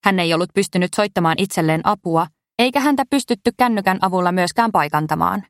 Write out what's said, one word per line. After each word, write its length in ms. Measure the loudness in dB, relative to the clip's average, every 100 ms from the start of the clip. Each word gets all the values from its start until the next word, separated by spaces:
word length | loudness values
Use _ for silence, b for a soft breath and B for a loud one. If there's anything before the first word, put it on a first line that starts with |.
hän 140 | 0 0
ei 160 | 0
ollut 160 | 0 0
pystynyt 400 | -2 0 0 0 0
soittamaan 400 | -2 0 0 0
itselleen 480 | -2 0 0 0 0
apua, 400 | -2 -2 -2 -2 _ _ -2
eikä 220 | 0 2
häntä 240 | 0 0 0
pystytty 400 | -2 0 -2 -2 0
kännykän 400 | 0 2 0 0
avulla 320 | 0 0 0
myöskään 400 | 0 -2 0 0
paikantamaan. 760 | 0 0 -2 -2 -2 -2 -2 -8